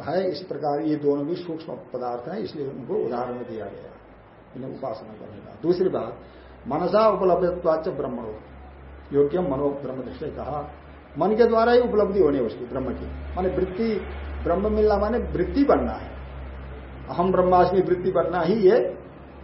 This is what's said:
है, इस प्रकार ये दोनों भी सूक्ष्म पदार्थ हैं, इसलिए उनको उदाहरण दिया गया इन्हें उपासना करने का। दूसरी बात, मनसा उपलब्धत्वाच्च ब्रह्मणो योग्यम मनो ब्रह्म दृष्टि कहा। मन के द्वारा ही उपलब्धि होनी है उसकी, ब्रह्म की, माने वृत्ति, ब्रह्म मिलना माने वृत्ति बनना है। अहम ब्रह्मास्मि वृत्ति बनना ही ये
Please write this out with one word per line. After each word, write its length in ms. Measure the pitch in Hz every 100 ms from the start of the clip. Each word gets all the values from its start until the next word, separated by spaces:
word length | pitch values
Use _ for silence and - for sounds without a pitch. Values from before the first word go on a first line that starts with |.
है, 300 | 139 175 185
इस 100 | -
प्रकार 400 | - 147 147 147
ये 160 | 156 147
दोनों 300 | 143 143 147
भी 80 |
सूक्ष्म 380 | 180 170 160 -
पदार्थ 560 | 123 - 120 120 120 156
हैं, 100 | 202
इसलिए 280 | - 151 135
उनको 280 | 139 135
उदाहरण 440 | - 117 123 123 123
दिया 280 | 113 107 98
गया 260 | - - - - - - - - -
इन्हें 220 | 131 143
उपासना 340 | 135 110 110
करने 280 | 107 - 101
का। 180 | - -
दूसरी 260 | 160 180 180
बात, 300 | 120 113 123 - - - - -
मनसा 400 | 151 175 202 220
उपलब्धत्वाच्च 800 | 185 185 170 175 175 165 160 190
ब्रह्मणो 520 | 143 135 120 110 107 - - - - - - -
योग्यम 320 | 143 143 180
मनो 240 | 165 135 143
ब्रह्म 320 | 143 131 127
दृष्टि 240 | 120 - 147
कहा। 480 | 127 120 147 147 - - - - 139
मन 180 | 185 214
के 80 |
द्वारा 280 | 226 226 226
ही 80 | 247
उपलब्धि 400 | 240 208 196 196
होनी 180 | 147 139
है 60 |
उसकी, 200 | 110 -
ब्रह्म 300 | 117 131 123
की, 120 | - -
माने 420 | - - 180 185
वृत्ति, 460 | 185 185 - 226 196 - - - -
ब्रह्म 280 | 165 180 214
मिलना 240 | 214 214 202
माने 220 | 208 240
वृत्ति 460 | - 147 180 277
बनना 280 | 277 139 117
है। 260 | 107 - - - - - - - - - - -
अहम 240 | 156 185
ब्रह्मास्मि 480 | 180 180 180 175 190
वृत्ति 320 | 160 180 190
बनना 280 | 175 165 175
ही 140 | 165
ये 240 | 226 185 240 - - - - - -